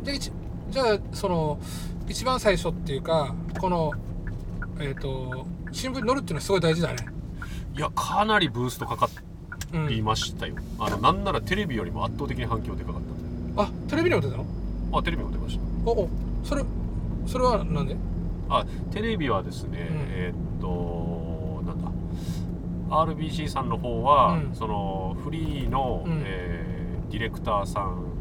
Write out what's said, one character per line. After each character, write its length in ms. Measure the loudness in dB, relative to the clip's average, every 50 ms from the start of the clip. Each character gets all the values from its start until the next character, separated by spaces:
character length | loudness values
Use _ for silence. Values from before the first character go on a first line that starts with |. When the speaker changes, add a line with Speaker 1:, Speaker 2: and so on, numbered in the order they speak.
| -2
Speaker 1:
じ 80 | -2
ゃ 20 | -2
あ、 20 |
一-、 160 | -2 -4 -4 -6 -6 -8 -6 -8 -6 -6 -4
じ 80 | 0 2
ゃ 40 | 4 6 4
あ、 40 | 4 2 -4 -6
そ 120 | -2 0 2
の、 300 | 2 4 2 2 0 -2 -4 -6 -6 -6 -4 -4 -4 -4 -4
一 180 | -4 -4 0 2
番 140 | 2 2 4
最 180 | 6 6 6
初 120 | 6 4 0
っ 40 | -2
て 200 | 0 -2 -2 -2
い 40 |
う 40 | -2
か、 340 | 2 2 4 4 4 2 -2 -4 -4 -4 -2 0
こ 100 | 2 4
の、 220 | 4 4 4 2 0 -2 -6 -6 -6 -6 -6 -6 -6 -6 -6 -6 -6 -6 -6 -6 -4 -4
え 140 | -4 -4 -4
ー 20 | -4
と、 460 | -4 -4 -4 -4 -4 -4 -6 -6 -6 -8 -8 -8 -8 -8
新 200 | -6 -4 -4 -4
聞 100 | -2 0
に 60 | 2
載 80 | 2 2
る 40 | 2
っ 20 | 2
て 60 | -2
い 20 |
う 20 | -4
の 20 |
は 60 | -4
す 100 | 0 2
ご 60 | 4
い 40 | 6
大 120 | 6 4 4
事 80 | 4
だ 80 | 2 0
ね。 60 | 0 -4 -6 -6 -8 -8 -8 -8 -8 -8 -8 -6 -6 -6 -6 -6 -4
Speaker 2:
い 20 | -2
や、 100 | -2 0 0
か 320 | -2 -2 0 2 2 4
な 140 | 6 6 4
り 100 | 4 4
ブ 160 | 2 0 -2
ー 40 | -2
ス 100 | -2 -4
ト 60 | -4
か 100 | -4 0
か 120 | 0 0 0 0 -8 -12 -12 -14 -14 -12 -12 -8 -8 -8 -2 -2 0 0
り 140 | 2 2 2
ま 140 | 2 2 2
し 200 | 2 0 -2 -4
た 120 | -4 -4
よ。 80 | -4 -4 -6 -6 -6 -4 -4
Speaker 1:
う 20 |
ん。 40 | -2
Speaker 2:
あ 40 | -2
の、 80 | 0
な 140 | 4 4 4
ん 120 | 4 4 2
な 80 | 2
ら 100 | 0 0
テ 140 | 2 2 0
レ 100 | 0 2
ビ 100 | 0 0
よ 80 | -2 -2
り 80 | -2
も 120 | -2 -2 -2
圧 120 | -2 -2
倒 100 | -2 -2
的 120 | -2 -2 -2
に 60 | 0
反 160 | 0 0 0
響 140 | 0 -4 -4
で 80 | -4 -4
か 100 | -4 -4
か 60 | -4
っ 20 | -4 -4 -6 -6 -6 -6 -6 -4 -4 -2 2
た。 80 | 2 2
Speaker 1:
あ、 60 | 2 0 -6 -4
テ 100 | 0 2
レ 60 | 4 4
ビ 60 | 6
に 60 | 6
も 60 | 4
出 80 | 2 2
た 80 | 0
の？ 80 | -2 -4 -4 -4 -4 -2 -2 -2 -2 -2 0 0
Speaker 2:
あ、 100 | 2 2
テ 80 | 2
レ 60 | 0
ビ 60 | 0 -2
も 80 | -2
出 60 | -2
ま 120 | -2 -2 -2
し 80 | -2
た。 60 | -2 0 0 0 2 2
Speaker 1:
お、 60 | 2
お、 180 | 4 4 2 0 0 -2 -2 -2 -2 -2 0
そ 120 | 0 0
れ、 80 | 0 0 0 -2 -2 -2 -2 -2 -2 -2 -2 -2 -2 -2
そ 100 | 0 2
れ 80 | 4 6
は 180 | 6 6 6 2
な 180 | 2 2 2 2
ん 40 |
で？ 80 | 0 0 -2 -2 -2 -2 -2 -2 -2 -2 -2 0 2
Speaker 2:
あ、 160 | 2 2 2 2 -4 -4 -4 -2
テ 100 | -2 0
レ 140 | 0 0 2
ビ 140 | 2 2 2
は 140 | 2 2 0
で 80 | -2
す 140 | -6 -4 -4
ね、 220 | -4 -4 -4 -2 -2
Speaker 1:
う 20 | -2
ん。 40 | -2 -2 -2
Speaker 2:
え 240 | -2 -2 -2 -2 -2
ー 240 | -2 -2 -2 -2
っ 40 | -2
と、 1000 | 0 0 0 0 0 -2 -2 -2 -2 -2 -2 -2 -2 -4 -4 -2 -2 -4 -2 -2 -2
な 80 | -2 -2
ん 80 | -2
だ。 100 | -2 -2 -2 -2 -2 -4 -4 -4 -2 -2 -2 -2 -2 -4 -4 -4 -4 -4 -4 -2 -2 2
ア 140 | 4 4 4
ー 20 |
ル 100 | 4 2
ビ 140 | -2 -2 -2
ー 20 |
シ 120 | -2 -2 -2
ー 40 |
さ 140 | 0 0 0
ん 80 | 0 0
の 80 | 0
方 260 | 0 0 -2 0 2 6
は、 300 | 6 8 8 8 6 6
Speaker 1:
う 180 | 4 2 0
ん。 40 | -2
Speaker 2:
そ 120 | -2 -2
の、 480 | 0 0 0 0 0 -2 -2 -2 -2 -4 -4 -4
フ 80 | -4
リ 300 | -2 -2 0 0 0 0
ー 80 | 0 2
の、 340 | 2 2 2 2 0 0 0
Speaker 1:
う 40 | 0
ん。 120 | 0 0 0
Speaker 2:
え 400 | -2 -2 -2 -2 -2 -2 -2 -2 -4 -2 -2 -2 -2 -2 -4 -4
ー、 40 | -4
デ 80 | -2 -2
ィ 20 |
レ 80 | -2 -2
ク 100 | -2 -2
タ 120 | 0 2
ー 140 | 2 2 2
さ 160 | 2 0 0
ん 180 | 0 0 -2 -2 -4 -4 -4 -4